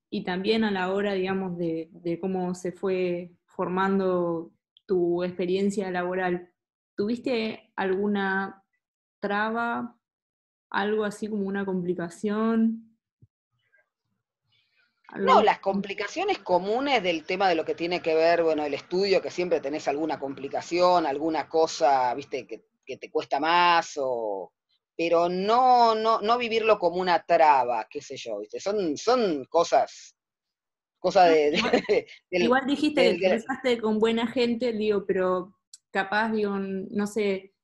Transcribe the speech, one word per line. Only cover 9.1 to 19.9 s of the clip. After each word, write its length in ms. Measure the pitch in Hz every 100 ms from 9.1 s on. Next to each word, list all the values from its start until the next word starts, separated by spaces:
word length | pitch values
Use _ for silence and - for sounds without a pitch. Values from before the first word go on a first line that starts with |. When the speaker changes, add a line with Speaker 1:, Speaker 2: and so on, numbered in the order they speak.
| _
Speaker 1:
traba, 760 | 202 202 220 226 233 240 240 - _ _ _ _ _ _ _
algo 340 | - 202 214
así 240 | 208 208 214
como 180 | 214 196
una 180 | 196
complicación? 1300 | 196 185 175 180 175 - 214 208 220 226 226 226 - _ _ _ _ _ _ _ _ _ _ _ _ _ _ _ _ _ _ _ _ _ _
Speaker 2:
No, 220 | - -
Speaker 1:
¿Algo? 80 | 494
Speaker 2:
las 160 | 403 -
complicaciones 760 | - 196 196 196 302 - 392 370
comunes 640 | - 180 185 226 285 262
del 220 | 180 165
tema 240 | 151 185 196
de 60 |
lo 100 | 165
que 100 | 151
tiene 260 | 151 170 175
que 140 | 165
ver, 280 | 160 165 170
bueno, 220 | 165 156
el 100 | 151
estudio, 460 | 139 - 180 202 180
que 100 | 139
siempre 300 | - 180 165
tenés 260 | 139 151
alguna 300 | 156